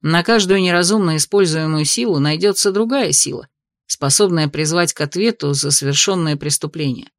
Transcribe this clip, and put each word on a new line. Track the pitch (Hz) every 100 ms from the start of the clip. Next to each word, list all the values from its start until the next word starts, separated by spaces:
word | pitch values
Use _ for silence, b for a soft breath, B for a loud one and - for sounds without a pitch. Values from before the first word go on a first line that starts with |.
На | 156 170
каждую | 175 226 190 196
неразумно | 180 175 175 214 180 156
используемую | 151 202 185 156 156 156
силу | 156 - 240 160
найдется | 143 156 196 196 208
другая | 196 226 269 202
сила, | - - 156 - _ _ _ _
способная | - 139 - 202 170 151
призвать | 143 151 170 170
к | -
ответу | 147 175 220 233 147
за | 143 143
совершенное | 135 139 147 - 190 160 147
преступление. | 147 147 156 160 143 113 -